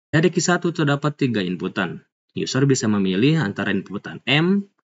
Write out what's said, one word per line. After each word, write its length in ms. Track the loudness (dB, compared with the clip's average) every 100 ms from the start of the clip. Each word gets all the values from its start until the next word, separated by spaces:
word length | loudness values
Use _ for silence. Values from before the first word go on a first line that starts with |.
| _
Dari 240 | 2 2
key 80 | 2
satu 320 | 0 0 0
terdapat 480 | 0 0 0 -2 0
tiga 240 | 0 0 -2
inputan. 560 | -4 -4 -4 -4 -6 -16 _ _
User 320 | -8 -4 2 2
bisa 240 | 2 2
memilih 480 | 2 2 2 2 2
antara 320 | 0 -4 -2
inputan 560 | -4 -4 -10 -10 -10 0
M, 480 | 2 2 0 -2 _